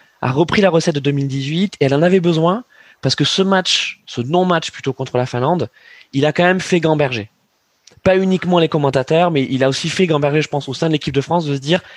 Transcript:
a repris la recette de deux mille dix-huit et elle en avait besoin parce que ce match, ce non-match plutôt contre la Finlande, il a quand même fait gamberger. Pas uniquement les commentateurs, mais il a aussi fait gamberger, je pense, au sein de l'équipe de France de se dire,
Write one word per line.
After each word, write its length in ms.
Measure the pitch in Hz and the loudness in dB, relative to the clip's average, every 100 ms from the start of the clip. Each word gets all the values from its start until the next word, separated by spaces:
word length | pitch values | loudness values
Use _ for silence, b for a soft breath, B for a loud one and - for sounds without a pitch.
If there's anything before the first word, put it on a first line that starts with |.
| b _ | b _
a 100 | - | -2
repris 300 | 135 170 - | 0 0 2
la 80 | 190 | 2
recette 260 | 165 175 147 | 2 0 0
de 40 | |
deux 120 | 139 | 0
mille 160 | 143 139 | -2 -2
dix-huit 480 | 135 139 165 202 - | -4 -4 -2 -2 0
et 60 | 139 | 0
elle 80 | |
en 80 | 139 | 2
avait 180 | 175 190 | 4 4
besoin 440 | 175 160 165 214 - b b _ | 2 2 2 0 -6 b b _
parce 140 | 135 - | -4 0
que 80 | |
ce 180 | 143 - | 0 0
match, 600 | 190 190 180 - - - - | 2 0 0 -2 -4 -10 -10
ce 160 | - | -8
non-match 500 | 123 175 185 165 - | -2 0 2 0 -4
plutôt 220 | - - | -8 -6
contre 240 | - 131 123 | -6 -4 -4
la 80 | 127 | -2
Finlande, 440 | 123 135 175 113 B B B B | -2 0 0 -4 B B B B
il 120 | 139 147 | -2 0
a 80 | |
quand 100 | 160 | 2
même 160 | 175 185 | 2 2
fait 200 | - 180 | 0 0
gamberger. 500 | 160 151 139 120 104 _ _ _ _ _ _ _ | 2 2 0 -4 -10 _ _ _ _ _ _ _
Pas 140 | 190 190 | 2 2
uniquement 420 | 190 185 175 175 | 2 0 2 2
les 100 | 160 | 2
commentateurs, 640 | 160 143 135 127 160 180 | 2 0 0 2 2 2
mais 160 | 151 131 | 0 0
il 140 | 131 | 0
a 60 | 135 | 0
aussi 200 | 135 165 | 0 -4
fait 180 | - 180 | -2 0
gamberger, 340 | 151 143 151 | 0 0 0
je 60 | 147 | -2
pense, 220 | 147 139 | -6 -8
au 40 | |
sein 140 | 123 165 | -4 -2
de 60 | |
l'équipe 200 | 151 - | -2 -2
de 80 | 139 | -4
France 240 | 135 175 151 | -2 -2 -2
de 100 | 139 | -4
se 40 | |
dire, 220 | 139 170 B | -2 -2 B